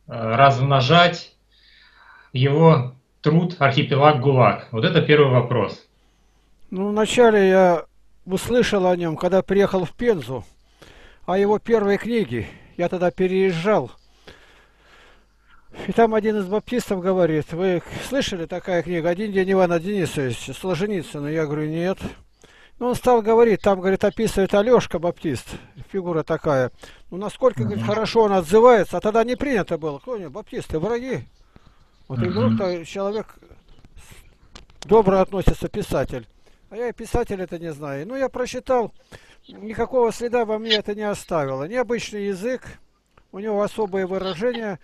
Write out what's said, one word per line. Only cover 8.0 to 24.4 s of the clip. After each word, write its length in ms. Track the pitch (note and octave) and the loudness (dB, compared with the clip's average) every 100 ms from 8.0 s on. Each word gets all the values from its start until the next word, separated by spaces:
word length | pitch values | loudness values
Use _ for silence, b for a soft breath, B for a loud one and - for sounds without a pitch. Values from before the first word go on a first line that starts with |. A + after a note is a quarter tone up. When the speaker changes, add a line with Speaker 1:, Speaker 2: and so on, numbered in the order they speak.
| _ _ - | _ _ -6
Speaker 2:
услышал 600 | F#3 - A#3+ - G#3 F#3 | -6 0 0 2 2 2
о 100 | F3+ | 0
нем, 220 | E3+ D3+ | -2 -2
когда 240 | F3+ F#3+ | 0 0
приехал 440 | - G3 G3 F#3+ E3+ | 2 2 2 0 -4
в 80 | |
Пензу, 520 | - A#3+ G3 A#2 B2+ - _ _ b b b b b - | -4 0 0 -2 -10 -12 _ _ b b b b b -4
о 120 | F#3 | 0
его 200 | G3+ G#3+ | 2 0
первой 380 | - A3+ G3+ G3+ | 2 2 2 0
книге. 500 | G#3+ A#3 F#3 A#2 - B B B | 0 -2 -2 -4 -8 B B B
Я 120 | F3 | -4
тогда 200 | F3+ F3+ | 0 -2
переезжал. 840 | - F#3 F#3 F#3+ E3 F#3 G3+ B2 - _ b b b b b b b b b b b b _ _ - _ - - | 0 0 2 0 0 0 0 0 -12 _ b b b b b b b b b b b b _ _ -20 _ -14 -6
И 40 | |
там 220 | F#3+ A3+ | 2 2
один 240 | A3 G#3+ G#3+ | 2 -2 -2
из 80 | F3+ | -2
баптистов 560 | G#3+ - B3 - F#3+ | -4 -4 -6 -4 -4
говорит: 500 | F3+ F#3 E3 D#3 - | 0 2 2 0 -4
"Вы 300 | E3 F#3+ F3 - - - | -4 -2 -2 -4 -12 -6
слышали, 380 | C4+ - F#3 D#3+ | -4 -4 -6 -8
такая 380 | F3+ - F3 | -10 -4 -4
книга 260 | D#3+ F3 E3 | -2 -2 -2
"Один 220 | F3 G#3+ | -2 -2
день 200 | F#3+ F#3 | -2 2
Ивана 280 | F#3+ F3+ E3+ | 2 2 2
Денисовича" 720 | E3+ G#3 D#3 - C3 A2+ - | -2 -4 -2 -2 -4 -6 -10
Солженицына"? 760 | C3 F#3+ E3 G#3 G3 C#3+ D3+ C#3+ | -10 -4 -4 -2 -4 -6 -8 -6
Я 180 | D#3+ D3+ | -4 -4
говорю: 200 | D3+ D3+ | -4 -4
"Нет". 320 | D#3+ F3 F#3+ - - - _ b b b b | -4 -4 -4 -8 -14 -20 _ b b b b
Ну, 100 | B3 | -4
он 60 | A#3+ | -2
стал 280 | B3 A#3+ | 2 2
говорить, 380 | G#3 A3+ A#3 F#3+ | 4 4 6 4
там, 180 | G#3 F#3+ | 2 0
говорит, 240 | F#3 F#3+ | 0 0
описывает 500 | G#3 - A3 - | 0 0 -2 0